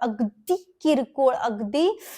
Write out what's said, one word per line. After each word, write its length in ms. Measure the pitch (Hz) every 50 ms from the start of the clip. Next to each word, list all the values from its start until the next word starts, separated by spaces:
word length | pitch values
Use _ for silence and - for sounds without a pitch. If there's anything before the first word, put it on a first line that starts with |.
अगदी 760 | - 220 214 208 226 208 - _ _ - 359 370 - _ _ _
किरकोळ, 520 | - 311 302 254 247 - _ - 269 262 247
अगदी, 680 | - - 240 214 208 226 202 214 294 330 370 440 440 - - -